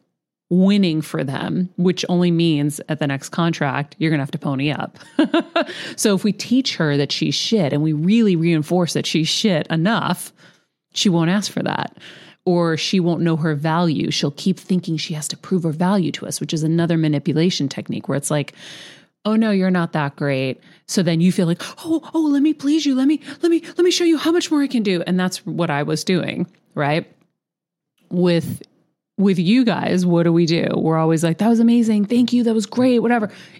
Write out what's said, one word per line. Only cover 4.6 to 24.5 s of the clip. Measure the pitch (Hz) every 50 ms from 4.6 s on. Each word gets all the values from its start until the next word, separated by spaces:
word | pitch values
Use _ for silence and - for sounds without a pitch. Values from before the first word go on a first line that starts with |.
| 139 151
up. | 143 - - - - - - - - -
<laughs> | 320 - - 320 339 - - 339 311 - - - - - -
So | - - 226 202
if | 185 -
we | 214 190
teach | - - - 233 262 262 - -
her | - 165 151 143 143
that | 147 147
she's | - - 165 151 139
shit | - - - 226 220 175 131
and | 147 147
we | 151 160 156
really | 147 156 180 208 240 226 208 185
reinforce | 160 165 170 170 156 147 - 175 180 175 160 -
that | 151 -
she's | - - 170 156 156
shit | - - - 220 185 151 - -
enough, | 165 165 160 202 233 190 160 156 180 - - - - _ - - _ _ _ _ _ _ _ _ -
she | - - 214
won't | 170 170 160 165
ask | 185 208 196 -
for | - - -
that. | - - - - - - - - - - - - - - _ -
Or | 185 175 175 170 165 160 151
she | - - - 190
won't | 170 170 170 -
know | 170 170 160
her | 156 156 165 156
value. | 143 147 160 156 170 180 170 143 - - -
She'll | 156 - - 143
keep | 143 - - 190 180 -
thinking | - - 190 180 175 - 160 151
she | - - 170
has | 151 151 -
to | - -
prove | - - 185 185 165
her | 165
value | 147 156 180 180 202 202 175 147 139
to | - -
us, | - - -
which | - 147 -
is | 156 151
another | 156 165 170 170 165 170 165
manipulation | 156 151 151 143 143 - 135 151 165 190 180 - 143 135
technique | - - - - 113 110 - -
where | 135 143
it's | 143 -
like, | 156 151 139 - - - - - - - - - - - - _ _ _ -
"Oh, | 208 220
no, | 220 226 220
you're | 208 196 185 185
not | 185 180 170 165
that | - 160 147 139 -
great." | - 151 143 139 131 135 131 127 - _ - - _ _ -
So | - 220 180
then | 165 165 165
you | 170 185
feel | 175 - 185
like, | 165 170 - - - - - -
"Oh, | 330 320 311 - -
oh, | - 320
let | 320 302 285 285
me | 269 311 302
please | 302 - 277 302 320 294 294
you. | 269
Let | 254 262 277
me, | 311 285 - - - - -
let | 339
me, | 339 320
let | 320 - - -
me | 349 370
show | 339 - 359
you | 330 330 277
how | - 302
much | 339 349 330
more | -